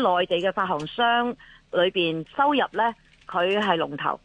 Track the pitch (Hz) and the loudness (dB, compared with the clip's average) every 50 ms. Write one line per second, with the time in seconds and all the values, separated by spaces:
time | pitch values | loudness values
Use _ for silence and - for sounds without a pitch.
0 | 254 190 180 180 185 - 175 175 180 190 185 214 190 185 170 147 151 156 - - | 2 2 2 2 0 0 0 0 0 0 0 0 -2 -2 -2 -4 -4 -6 -2 0
1 | 240 233 240 240 240 240 240 - - - - - _ - - 180 175 190 - 190 | 0 2 2 2 0 -2 -4 -8 -14 -20 -20 -20 _ -4 0 2 2 2 2 0
2 | 170 165 160 160 156 - - 277 277 294 294 247 196 - - 202 226 233 220 _ | -2 -2 -2 -4 -8 -6 -2 0 2 2 2 2 0 -2 0 -2 -2 -2 -2 _
3 | _ _ _ _ - - - 175 175 185 196 208 208 196 170 165 151 143 147 143 | _ _ _ _ -12 -6 -2 0 0 2 0 0 2 2 2 0 0 -4 -6 -4
4 | 165 139 139 - | -4 -4 -4 -6